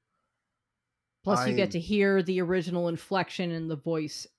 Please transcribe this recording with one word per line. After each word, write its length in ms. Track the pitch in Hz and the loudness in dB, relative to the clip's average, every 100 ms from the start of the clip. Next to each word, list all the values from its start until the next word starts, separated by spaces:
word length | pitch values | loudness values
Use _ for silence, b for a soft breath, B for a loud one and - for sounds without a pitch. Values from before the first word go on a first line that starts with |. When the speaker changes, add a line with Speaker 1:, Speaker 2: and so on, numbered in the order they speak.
| _ _ _ _ _ _ _ _ _ _ _ _ | _ _ _ _ _ _ _ _ _ _ _ _
Speaker 1:
Plus, 240 | 185 202 - | 0 2 2
you 80 | 202 | 2
get 140 | 185 | 0
Speaker 2:
I 20 | |
Speaker 1:
to 80 | 190 | -2
hear 420 | 170 208 196 190 | 0 2 4 4
the 180 | 175 185 | 2 0
original 460 | 170 185 170 175 175 | 0 0 0 -2 -2
inflection 640 | 165 - 190 175 - 175 | -2 -2 -2 -2 -4 -4
in 160 | 165 160 | -4 -4
the 80 | 151 | -6
voice 520 | 170 160 151 - - | -2 -2 -4 -8 -14